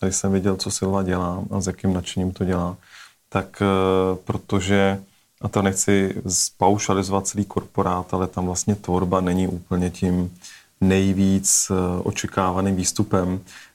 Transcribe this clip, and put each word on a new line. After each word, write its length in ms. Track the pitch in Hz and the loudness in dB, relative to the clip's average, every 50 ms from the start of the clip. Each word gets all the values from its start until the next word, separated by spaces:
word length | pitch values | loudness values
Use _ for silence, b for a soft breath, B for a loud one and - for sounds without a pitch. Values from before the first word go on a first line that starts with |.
Když 140 | 95 95 95 | -4 -4 -2
jsem 160 | - - 98 | -2 0 0
viděl, 240 | 98 95 92 101 95 | 0 2 2 0 0
co 160 | 92 - 101 | -2 -4 -6
Silva 320 | - - 95 95 98 98 95 | -4 -2 -2 0 0 0 0
dělá 400 | 92 90 90 90 87 90 92 95 - | 0 -2 -2 -2 -4 -4 -6 -6 -4
a 100 | 101 98 | -4 -4
s 60 | 90 | -2
jakým 260 | 95 90 - - 98 92 | -4 -4 -2 -2 0 0
nadšením 380 | 90 87 - - 98 92 92 | 0 -4 -4 -4 -4 -4 -4
to 140 | 92 - 95 | -2 -2 -2
dělá, 300 | 90 92 90 87 90 92 B B B B B B B B B _ _ | 0 0 0 -2 -4 -6 B B B B B B B B B _ _
tak, 320 | - 98 95 - - - | -4 -4 -4 -4 -2 0
eh, 540 | 104 98 95 95 95 95 95 92 92 92 92 90 - | 2 2 4 4 4 4 4 4 2 0 -2 -2 -4
protože, 760 | - 98 95 - - 104 98 92 92 101 98 98 98 98 98 b b b b b b _ _ | -6 -6 -6 -4 -4 -2 -2 2 2 4 4 4 4 2 0 b b b b b b _ _
a 60 | - | -6
to 140 | 101 - 104 | -2 0 2
nechci 540 | 98 95 190 - - - 101 98 98 95 92 98 - | 2 2 0 0 2 2 2 2 2 0 -2 -4 -6
zpaušalizovat 1000 | 95 92 - - - - - 98 95 104 104 - - 95 98 95 95 98 98 95 | -4 -2 -2 -2 -4 0 2 4 4 4 2 2 0 0 0 0 0 -2 -2 -2
celý 180 | - - 104 98 | -2 -4 -4 -4
korporát, 680 | - - 107 - - - 101 92 90 90 90 90 - - | -4 -4 -6 -8 -4 -2 -2 0 0 0 -2 -4 -4 -2
ale 140 | 92 92 | -2 -2
tam 180 | 92 - 90 90 | -2 -2 -4 -4
vlastně 300 | 90 90 - - 110 101 | -2 -4 -2 -2 -2 -2
tvorba 460 | 98 - - 90 92 95 90 95 92 | -2 -2 -2 0 0 2 2 0 0
není 260 | 92 87 90 92 92 | 2 2 2 0 0
úplně 420 | 92 90 87 - - 92 90 90 90 | 0 -2 -6 -6 -4 -2 0 0 -2
tím 440 | 85 - 98 90 90 90 90 87 B B B B B B B B B _ | -2 -2 -2 0 0 0 -2 -2 B B B B B B B B B _
nejvíc, 920 | 98 95 95 95 95 98 95 95 98 98 98 95 95 - - - - - | 2 4 4 4 4 2 2 4 4 4 4 2 2 0 0 0 0 0
eh, 300 | 98 95 90 90 90 90 92 | 0 0 0 0 -2 -2 -2
očekávaným 720 | - 101 - - - - 101 95 92 90 95 95 98 95 | -4 -4 -4 -6 -4 -2 0 0 0 0 0 0 0 0
výstupem, 640 | 92 92 - - - 107 - - 95 90 90 92 98 B B B B B B | 0 -2 -2 -2 -2 -2 0 0 0 0 0 -2 -4 B B B B B B